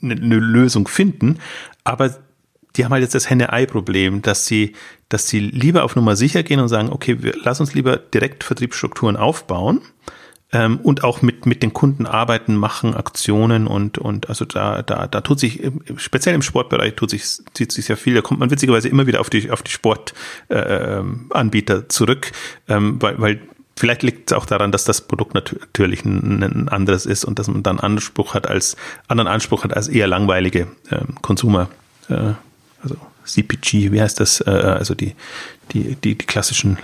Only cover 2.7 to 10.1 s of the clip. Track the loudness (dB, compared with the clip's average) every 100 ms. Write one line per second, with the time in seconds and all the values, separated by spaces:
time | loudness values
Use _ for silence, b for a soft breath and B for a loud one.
2.7 | -2 2 2 2 0 2 2 2 0 0
3.7 | -2 0 2 2 0 0 0 0 0 0
4.7 | B B B -6 -4 -2 -2 -2 0 2
5.7 | 4 2 2 4 4 2 2 2 2 2
6.7 | 0 0 -2 -2 -2 -2 -2 -2 -2 -2
7.7 | 0 0 0 0 0 0 -4 -6 -4 -4
8.7 | -4 -6 -2 0 2 0 -2 -4 -2 0
9.7 | -2 -4 _ B